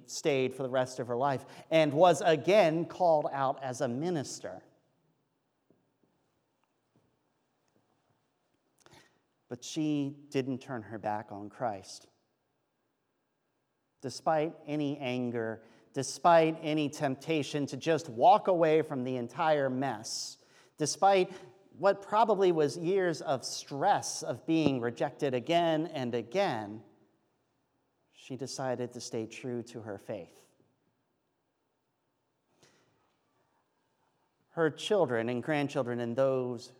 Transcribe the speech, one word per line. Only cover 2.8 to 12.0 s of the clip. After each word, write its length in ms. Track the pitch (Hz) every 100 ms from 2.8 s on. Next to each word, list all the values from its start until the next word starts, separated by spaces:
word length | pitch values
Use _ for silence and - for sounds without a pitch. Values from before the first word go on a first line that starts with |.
called 420 | 165 - 175 156 151
out 260 | 139 135 135
as 200 | 135 120
a 80 | 131
minister. 720 | 123 170 165 123 - 92 92 - _ _ _ _ _ _ _ _ _ _ _ _ _ _ _ _ _ _ _ _ _ _ _ _ _ _ _ _ _ _ _ _ _ _ _ _ _ _ _ _ _ _ - _ _ _ _ _
But 160 | 123
she 500 | - 160 151 147 139 143 -
didn't 280 | 139 131 123
turn 220 | - 123
her 140 | 101 107
back 360 | 104 107 113
on 180 | 101 101
Christ. 560 | - 123 98 98 -